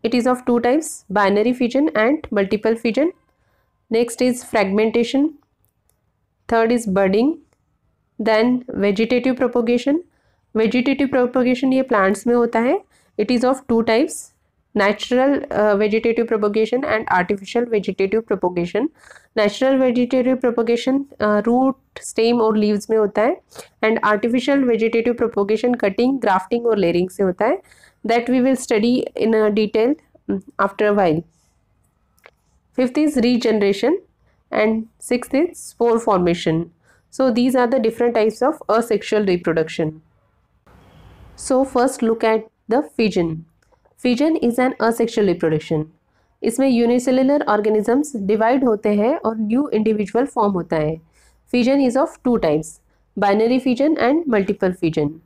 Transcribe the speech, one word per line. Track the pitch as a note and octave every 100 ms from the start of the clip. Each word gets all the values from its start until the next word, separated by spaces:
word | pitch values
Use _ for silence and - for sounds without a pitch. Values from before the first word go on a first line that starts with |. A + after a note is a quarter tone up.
It | A#3
is | B3 B3
of | B3 B3
two | A#3+
types, | A#3+ C#4+ D#4 - _
binary | G3 G3 G3+ A3
fission | B3+ A#3+ C4 D4+ -
and | G#3+ D#4 -
multiple | G#3 G3 G#3 A3 A3+
fission. | A#3 A3+ D#4+ - _ _ _ _ _ _ _
Next | A3+ A#3 -
is | B3+ B3
fragmentation. | - A3+ G3 G3 A3 A#3 A#3 C4+ D4+ D4+ _ _ _ _ _ _ _ _ _ _ _
Third | A#3 A3+
is | A#3+ A3+
budding. | F#3+ G3 G3 C4 E4 _ _ _ _ _ _ _ _
Then | A3 A3 A#3 B3 -
vegetative | - G3 G3+ A3+ B3 B3+ B3+
propagation. | B3 A#3+ A3+ A#3+ C4 D4+ - _ _ _ _ G#3+
Vegetative | A3 A#3+ B3+ C#4 C#4
propagation | C4+ B3 B3+ B3 B3+ C4+
ये | C4
प्लांट्स | C4 A3 F#3+ G3+ -
में | A#3+
होता | A#3 A3+
है। | A#3+ F#4 - _ _ -
It | G#3
is | B3
of | B3+ C4+ -
two | A3+
types, | A3+ A3+ E4 - - _ _ _ _ -
natural, | G3 G#3 - B3 C4 C#4+ -
uh, | - G#3+ G3+
vegetative | G#3+ A3 A#3 A3+ A3+
propagation | A3+ G#3 G#3+ A3 B3
and | C#4+ A3 A3 F#3
artificial | F3+ G#3 G3 A#3 A#3+
vegetative | A3 F#3+ F#3+ G3 A3 A3+
propagation। | G3 F3+ F3+ F3 G3+ C#4+ _ - - _ -
Natural | G#3 G#3 C4 C4+
vegetative | C4 A#3+ B3 C4 B3 B3+
propagation, | B3+ A#3 A#3 A#3 B3 C4+ C#4 -
uh, | G#3 G#3 G#3+
रूट, | A#3+ C4+ C4+ _ -
स्टेम | - - A3+ A#3+
और | A3 G#3+
लीव्स | G#3 G#3 -
में | A3
होता | G#3 G3+
है, | A3 F4+ _ - - _
and | A3 A3
artificial | G#3+ G#3+ A#3 B3 A#3+ C#4 B3+
vegetative | A3 A3+ A3+ A3+ A#3
propagation | A#3 A3 G3+ G#3+ B3 B3
कटिंग, | G3+ F#3+ B3 C4+
ग्राफ्टिंग | A3 F#3+ - A#3+ A#3
और | G#3+
लेयरिंग | F3+ E3+ F3+
से | -
होता | F#3+ F3 G#3+
है। | F4+ - _ - _
that | G#3+ A#3 A#3+
we | B3+
will | B3 B3+
study | - A3+ A#3 B3+ - -
in | A3
a | A3 G#3+
detail, | G#3 G#3+ G#3+ A#3 D4+ _ _ -
mm, | G3 - _
after | G3 - G#3+
a |
while. | G#3 F#3 D#3 - _ _ _ _ _ _ _ _ _ - _ _ _ _
Fifth | - B3 B3+
is | D4+ C#4+
regeneration | A#3+ B3 A#3 A3 G3+ G3+ A#3+ F#4 _ _ _ _ _
and | - A3 A3 A3 _
sixth | - B3 B3
is | C4+ E4+ -
spore | - - A#3 A3+
formation. | A3+ G3 F3 E3+ - D#3+ E3+ _ _ _ _
So | - C4
these | A#3 B3 B3+
are | A#3+
the | C4
different | A3+ A3+ A#3+ A#3
types | A3 G#3+
of | B3+ D#4 -
asexual | G#3+ A#3 G#3 - G#3+ G3+
reproduction. | F3+ F3 E3 D#3+ - D#3 D#3 _ _ _ _ _ _ _ - - - - - - -
So | - C4
first | C4+ B3+ B3 C4
look | A3+ A3+
at | A3+ A3 A3 _ -
the | A#3 D4 -
fission. | A3 F#3 E3+ D#3+ - _ _ _ _ _
Fission | B3+ B3 D4+ D#4+
is | A#3+ A#3
an | B3+ -
asexual | A3+ A3+ A#3 - G#3
reproduction. | F3 E3 D#3 - D#3+ D#3 _ _ _ _ _
इसमें | - A3+ C4+
unicellular | A#3 A#3 B3 B3 B3+ C4 D4 D4
organisms | G#3 G#3 G#3+ G#3 B3 D4+ A3+ G3
divide | G#3+ A3 C4
होते | B3+ G#3+ G#3+ G#3
हैं | A3 E4
और | A3 A3
new | G#3 A#3 D4
individual | A3 A3 G#3+ G3+ A3+ C4+
form | - G#3
होता | F#3+ E3 E3
है। | D3+ D#3+ _ _ _ _ _
Fission | B3 A#3+ C#4 C4
is | B3
of | C4+ -
two | B3+ A#3
types, | E3 D3+ D#3+ - _ _ _ -
binary | G3 G#3 A3+ B3+
fission | B3+ A#3+ C#4+ - A#3
and | D4+ E4
multiple | A3 F#3+ G3 F#3+
fission। | F#3 E3+ E3 D3 D#3+